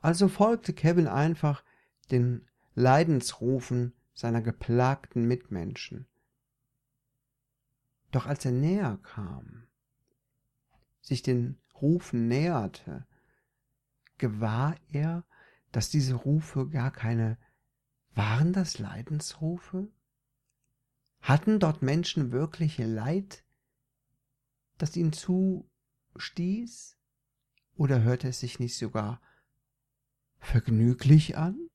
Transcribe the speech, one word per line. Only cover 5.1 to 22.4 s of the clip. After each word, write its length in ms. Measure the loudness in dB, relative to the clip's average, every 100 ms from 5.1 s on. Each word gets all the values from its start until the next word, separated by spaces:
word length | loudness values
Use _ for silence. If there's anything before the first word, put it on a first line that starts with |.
| -2 0
Mitmenschen. 800 | 0 -4 -8 -8 -10 -12 -14 -16 _ _ _ _ _ _ _ _ _ _ _ _ _ _ _ _ _ _ _ _
Doch 160 | -2 -2
als 180 | -4
er 100 | -2
näher 440 | 0 2 2 0 -4
kam, 640 | -12 -12 -10 -12 -16 -20 -20 _ _ _ _ _ _ _ _ _ _ _ _ _
sich 220 | -6 -4
den 400 | 0 0 -2 -8 _ -2
Rufen 480 | 2 2 0 -2 0
näherte, 760 | 0 0 -2 -4 -8 -14 -14 -16 _ _ _ _ _ _ _ _ _ _ _
gewahr 600 | -4 -2 -2 0 -2 -4 _
er, 360 | -4 -2 -4 -10 _ _ _ _
dass 200 | -4 0
diese 240 | 0 0 -2
Rufe 540 | 0 0 0 -4 -4
gar 200 | -2 -4
keine, 480 | -4 -2 0 0 -4 _ _ _ _ _ _ _ -4
waren 360 | -2 2 2
das 280 | 2 -2 -4
Leidensrufe? 1120 | -8 -10 -6 -6 -6 -6 -6 -6 -8 -10 -10 _ _ _ _ _ _ _ _ _ _ _ _ _
Hatten 380 | 0 2 4 2
dort 240 | 2 0
Menschen 480 | 0 0 -2 -2 -2
wirklich 480 | -2